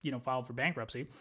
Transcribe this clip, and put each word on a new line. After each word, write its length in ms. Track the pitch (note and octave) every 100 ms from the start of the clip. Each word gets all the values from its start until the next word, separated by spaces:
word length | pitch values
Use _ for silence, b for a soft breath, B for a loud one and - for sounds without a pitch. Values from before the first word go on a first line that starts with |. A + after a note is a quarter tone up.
you 100 | D3
know, 80 | B2+
filed 280 | B2+ C3 A#2+
for 60 |
bankruptcy. 520 | A#2+ D#3 D#3+ A2+ B2 C#3+ B